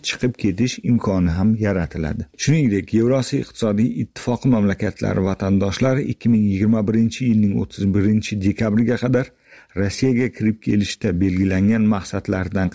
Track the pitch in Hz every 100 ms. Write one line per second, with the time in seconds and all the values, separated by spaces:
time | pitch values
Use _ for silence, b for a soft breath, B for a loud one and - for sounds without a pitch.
0 | - - 123 - 107 92 127 - - 120
1 | - 95 87 85 101 110 107 95 82 -
2 | 78 - - - - 160 135 101 - 107
3 | 117 131 120 139 120 - 110 104 117 233
4 | - - - 120 135 117 101 95 104 -
5 | 107 98 95 95 98 98 98 95 131 131
6 | - 117 117 113 104 98 107 113 104 110
7 | 113 - 127 107 104 98 - - 98 98
8 | 101 107 - 107 95 98 110 107 117 120
9 | 123 123 135 b b b b 87 101 -
10 | 131 120 127 - 107 107 - 104 101 -
11 | 113 87 95 92 95 92 98 113 107 104
12 | - 95 - 95 90 98 92